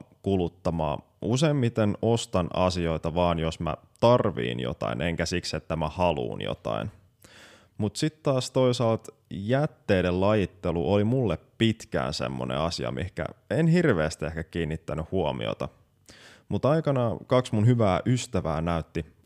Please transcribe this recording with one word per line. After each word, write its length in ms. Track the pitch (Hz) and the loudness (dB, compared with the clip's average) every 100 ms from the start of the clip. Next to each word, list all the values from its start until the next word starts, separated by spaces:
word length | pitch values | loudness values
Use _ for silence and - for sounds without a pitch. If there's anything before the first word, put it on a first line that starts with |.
| - _ | -6 _
kuluttamaan. 760 | 98 95 85 - 90 82 76 69 - _ | 0 0 0 -4 -4 0 0 -2 -8 _
Useimmiten 760 | 95 131 156 147 117 113 107 - | -2 2 2 2 0 2 0 2
ostan 460 | 110 117 - 92 85 | 0 0 0 -2 0
asioita 600 | - 92 87 82 80 82 | 2 2 2 -2 -2 -2
vaan, 240 | 82 87 82 | 2 2 2
jos 220 | 80 - | -2 -4
mä 160 | 82 - _ - | -6 -6 _ 2
tarviin 600 | 117 123 113 64 60 60 | 4 4 2 -2 -4 -4
jotain, 400 | 62 - 55 58 | -6 -4 -6 -4
enkä 260 | 85 82 85 | -4 -2 -2
siksi, 300 | 87 - 78 | -4 -4 -6
että 200 | - 80 | -6 -4
mä 120 | 78 | -4
haluun 540 | 85 87 73 58 50 | 0 0 0 -4 -6
jotain. 480 | 50 - - 53 104 - _ _ - - - - _ - | -8 -6 -6 -4 -6 -12 _ _ -20 -20 -20 -20 _ -6
Mut 180 | 104 - | -4 -2
sit 260 | 156 - | -6 -2
taas 280 | 151 131 - | -2 -2 0
toisaalta 640 | 131 127 117 117 110 - - - | 2 2 2 0 0 -6 -20 -12
jätteiden 920 | 82 101 131 151 - - 92 90 90 | -8 -2 0 -2 -4 0 2 2 2
lajittelu 720 | 98 110 87 - 87 82 76 | 2 2 0 -2 -4 0 2
oli 120 | 101 | 2
mulle 340 | 104 131 110 80 _ - | 2 0 0 -2 _ 0
pitkään 560 | 113 107 - 82 64 | 2 2 -4 -2 -2
semmonen 440 | 76 62 65 64 67 | -4 -6 -6 -4 -2
asia, 320 | 82 - 60 | -2 -2 -6
mihinkä 340 | 64 95 - 73 - - | -4 -6 -6 -8 -10 -4
en 160 | 117 165 | 0 4
hirveästi 580 | 175 165 87 78 - | 4 4 2 0 -2
ehkä 180 | 76 78 | -6 -6
kiinnittänyt 680 | 80 85 78 80 - 73 82 | -6 -4 -4 -4 -6 -6 -4
huomiota. 580 | 95 76 65 55 - 67 - _ _ - - - - - | -2 -2 -2 -4 -6 -8 -10 _ _ -20 -20 -20 -18 -6
Mut 140 | 101 | 0
aikana 520 | 127 160 147 135 117 87 - | 2 2 0 0 0 -4 0
kaksi 280 | 127 - | 0 2
mun 120 | 107 113 | 4 4
hyvää 340 | 120 104 90 - | 6 4 2 2
ystävää 540 | 123 - 92 80 78 | 0 -2 -4 -2 -2
näytti 460 | 85 82 - 82 78 _ | -2 -2 -4 -8 -8 _